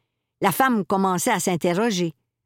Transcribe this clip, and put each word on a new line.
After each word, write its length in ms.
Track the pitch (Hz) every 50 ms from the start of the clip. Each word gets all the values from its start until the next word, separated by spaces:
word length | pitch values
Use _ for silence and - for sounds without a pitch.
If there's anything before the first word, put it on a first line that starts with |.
| _ _ _ _ _ _ _ -
La 120 | - 196
femme 340 | - - 262 262 240 214 180
commençait 460 | - 208 190 190 190 185 170 - 247
à 80 | 220 180
s'interroger, 720 | - 202 180 160 - 180 175 185 226 240 202 180 175 165 - _ _ _ _ _ _